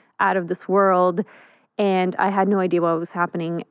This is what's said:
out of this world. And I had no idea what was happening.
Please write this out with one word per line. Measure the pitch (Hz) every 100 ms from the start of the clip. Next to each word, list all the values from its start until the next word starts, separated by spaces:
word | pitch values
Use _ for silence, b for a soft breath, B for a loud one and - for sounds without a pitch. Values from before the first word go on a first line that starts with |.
| b -
out | 196 185
of | 170
this | 180 -
world. | 190 196 180 180 170 208 B B B B -
And | 202 185 185 -
I | 190
had | 196 190
no | 202
idea | 185 175
what | 170 165
was | 170
happening. | 180 175 180 165 170 -